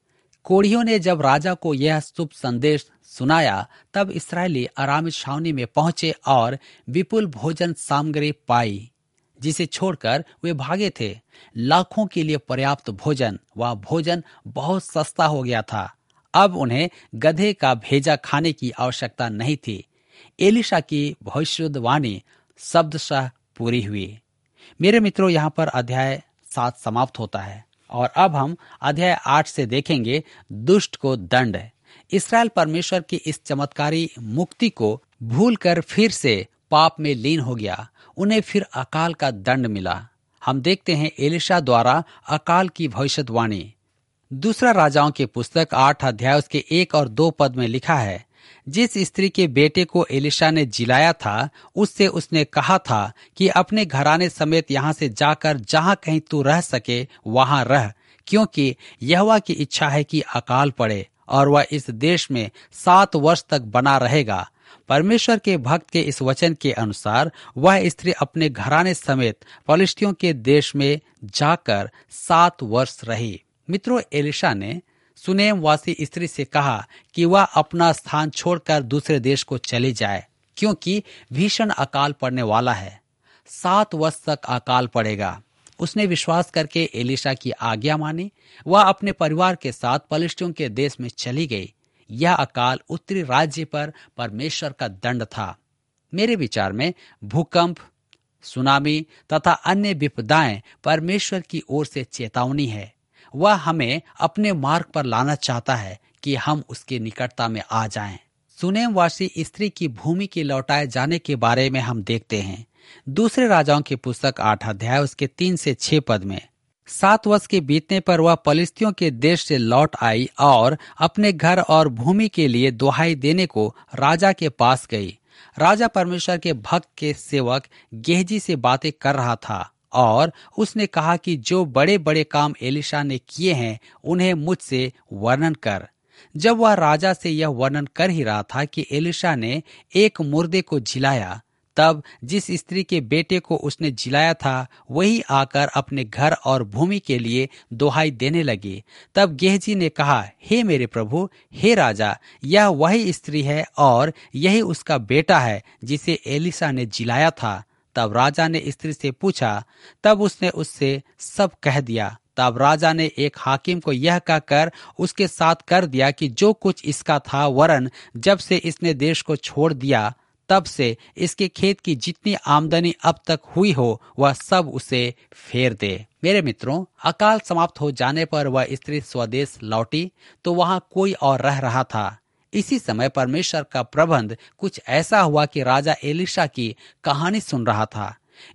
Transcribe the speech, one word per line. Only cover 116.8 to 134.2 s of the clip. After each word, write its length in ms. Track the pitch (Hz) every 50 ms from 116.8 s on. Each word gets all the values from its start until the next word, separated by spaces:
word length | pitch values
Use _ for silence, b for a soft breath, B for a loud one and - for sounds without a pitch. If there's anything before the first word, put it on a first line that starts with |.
| _
"सात 400 | - - - - 190 214 220 -
वर्ष 200 | 214 208 202 -
के 120 | - 202 185
बीतने 400 | 147 131 147 160 - _ 196 190
पर 220 | - - 175 160
वह 140 | 160 170 170
पलिश्तियों 560 | - - 147 147 160 175 - - - 220 214
के 200 | 190 - 180 156
देश 340 | 127 113 139 156 175 165 -
से 120 | - 156
लौट 380 | 127 117 113 120 135 156 151 - -
आई 280 | 120 113 110 113 127 - - -
और 380 | 139 143 131 113 113 131 151 B B B B
अपने 360 | - 160 170 - 208 208 208 185
घर 260 | 147 - 165 - 185
और 280 | - - 160 160 156
भूमि 400 | 143 120 113 120 160 185 208 220
के 200 | 202 - 170 156
लिए 240 | 135 117 120 127 135
दुहाई 440 | 120 110 131 139 143 156 165 170 165
देने 300 | 135 127 147 160 185 185
को 300 | 165 - 110 107 - b b b b -
राजा 360 | - 131 143 165 165 202 196
के 180 | 185 - 170 147
पास 380 | - - 120 123 131 127 - -
गई। 280 | - 107 101 87 - _ b b b b b b b -
राजा 280 | 156 175 214 214 233
परमेश्वर 500 | 226 - 196 180 175 180 175 - - 180
के 160 | 165 - 175 151
भक्त 340 | 117 104 - 170 175 - _ _
के 160 | - 151 151 147
सेवक 500 | - - - - 139 123 120 123 135 - b b b b b 117
गेहजी 460 | 110 113 156 170 180 185 175 214 208
से 160 | - - 170
बातें 360 | 131 117 123 127 135 - 156
कर 240 | - _ - 139 139
रहा 200 | 135 123 123 117
था 360 | - - - 107 92 92 - _ _ _ _ -
और 380 | 123 123 110 107 127 156 170 B B B B B
उसने 300 | - 220 - - 220 208
कहा 300 | 190 - 160 156 165 175
कि 200 | 165 - 185 170
जो 280 | 135 110 - 175 185 180
बड़े-बड़े 580 | 143 120 131 143 180 208 196 151 156 151 156 147
काम 300 | - - 147 147 147 143 -
एलिशा 420 | 120 127 139 147 143 - - 147 143
ने 140 | 139 131
किए 360 | 127 - - - 151 175 190 165
हैं, 260 | 131 117 113 107 113 b b b b b
उन्हें 300 | 151 170 180